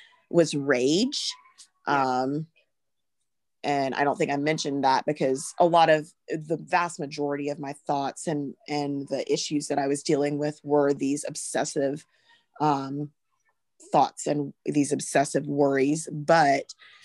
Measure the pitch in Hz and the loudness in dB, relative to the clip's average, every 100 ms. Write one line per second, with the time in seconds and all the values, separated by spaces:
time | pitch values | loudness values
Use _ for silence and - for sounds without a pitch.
0 | - _ _ 170 160 151 139 127 131 165 | -20 _ _ 2 2 0 0 2 4 4
1 | 262 - - - _ - - _ - 143 | 2 -2 -6 -8 _ -20 -20 _ -2 0
2 | 131 127 131 147 160 _ _ _ _ _ | 2 0 -2 -4 -8 _ _ _ _ _
3 | _ _ _ _ _ _ - 143 135 - | _ _ _ _ _ _ -2 0 0 0
4 | 143 131 147 143 147 160 156 139 135 131 | 0 0 -2 0 0 -2 -2 0 2 2
5 | - 151 139 135 - - 175 170 165 156 | 0 -2 -2 -2 -4 2 4 6 6 4
6 | 151 _ - 160 151 165 156 175 175 165 | 0 _ -8 -8 -4 -6 -2 -2 -2 -4
7 | 143 151 143 143 143 147 139 147 - 143 | -8 -6 -4 -4 -6 -8 -10 -8 -4 -4
8 | 139 - - 147 139 - - 147 143 139 | -4 -6 -4 -4 -4 -10 -8 -4 -4 -6
9 | 135 135 - 156 - 151 143 143 139 143 | -6 -6 -2 -2 -2 -4 -2 -2 0 -2
10 | - 143 143 147 147 151 143 147 143 139 | 0 0 0 -2 -4 -6 0 2 4 2
11 | 135 143 - 156 - - 139 156 139 151 | 0 -2 -4 -8 -6 -4 -2 -2 -2 -4
12 | - _ _ _ _ - 151 139 135 143 | -10 _ _ _ _ -2 0 0 -2 -8
13 | 147 _ _ _ _ _ _ _ - 156 | -8 _ _ _ _ _ _ _ 0 2
14 | 135 - - 147 139 - - 147 139 160 | 2 0 -4 -2 -4 -8 -2 0 0 -2
15 | - 143 143 139 147 143 143 135 135 160 | 0 0 2 -2 -2 2 2 4 2 0
16 | - 156 147 170 147 139 - - - - | -4 -6 2 4 6 2 -2 -14 -20 -20